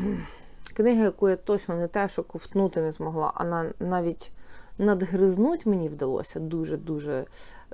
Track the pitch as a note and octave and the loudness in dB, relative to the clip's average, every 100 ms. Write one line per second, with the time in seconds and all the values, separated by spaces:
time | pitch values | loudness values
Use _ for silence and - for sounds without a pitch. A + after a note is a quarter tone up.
0 | F#3+ F#3+ D#3+ - - - - - A3 A#3 | -4 -4 -8 -14 -16 -16 -6 2 4 6
1 | G#3+ - G3 F#3 - G3+ - E3+ F3 G#3+ | 4 4 4 4 2 0 0 -2 0 0
2 | G3 - - E3 - G3 F#3+ F3+ D#3+ D#3 | 0 0 -6 -8 -4 0 2 2 -2 -2
3 | D#3+ D#3+ D3+ - E3+ E3+ E3 - F3 F3+ | -4 -2 -2 -2 -2 -2 -4 -4 -2 0
4 | E3+ - - - - - - - G3+ G3 | 0 -2 -8 -14 -14 -16 -12 0 2 4
5 | F3+ G3 F#3+ F#3 A#3+ E4+ A3+ G3 D#3+ D3+ | 2 4 4 6 4 2 2 2 0 -2
6 | C3+ C3 - D#3+ D#3+ E3 D#3+ D#3 D#3 D#3 | -2 -2 -4 -6 -4 -4 -2 -4 -4 -6
7 | D3 C3+ - - - - - | -4 -4 -6 -12 -18 -18 -14